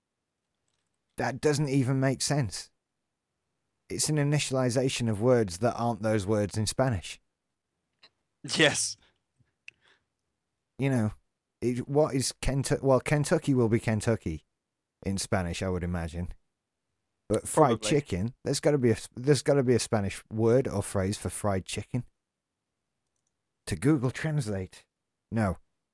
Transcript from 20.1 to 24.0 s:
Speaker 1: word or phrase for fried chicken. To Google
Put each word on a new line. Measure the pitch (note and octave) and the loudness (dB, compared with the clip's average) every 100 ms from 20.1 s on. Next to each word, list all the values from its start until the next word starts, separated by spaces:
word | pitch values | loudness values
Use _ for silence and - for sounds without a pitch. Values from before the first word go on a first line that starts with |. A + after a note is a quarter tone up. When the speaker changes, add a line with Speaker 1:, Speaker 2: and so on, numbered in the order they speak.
| - - | -6 -10
Speaker 1:
word | A2 A2+ B2 B2 | 0 2 4 2
or | G2 | -2
phrase | - G2+ F#2+ G#2+ | -2 -2 -2 -2
for | F#2 | -6
fried | - G#2 F#2+ - | -4 -2 -2 -4
chicken. | - - B2+ - _ _ _ _ _ _ _ _ _ _ _ _ _ _ _ - | -8 -6 -6 -6 _ _ _ _ _ _ _ _ _ _ _ _ _ _ _ -8
To | F#2 | -2
Google | B2+ D#3 | 0 2